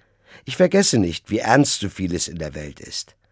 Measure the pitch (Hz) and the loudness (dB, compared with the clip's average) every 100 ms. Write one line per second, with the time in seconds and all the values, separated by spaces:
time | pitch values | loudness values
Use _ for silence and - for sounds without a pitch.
0 | _ _ _ - - - 180 196 196 120 | _ _ _ -18 -8 0 4 4 4 2
1 | 87 82 - 107 110 131 139 - 98 - | 0 -2 -4 -2 4 4 4 0 -6 -6
2 | 90 85 - 82 76 76 73 69 - - | -4 -4 -6 -8 -10 -10 -14 -16 -14 -12
3 | - _ _ | -12 _ _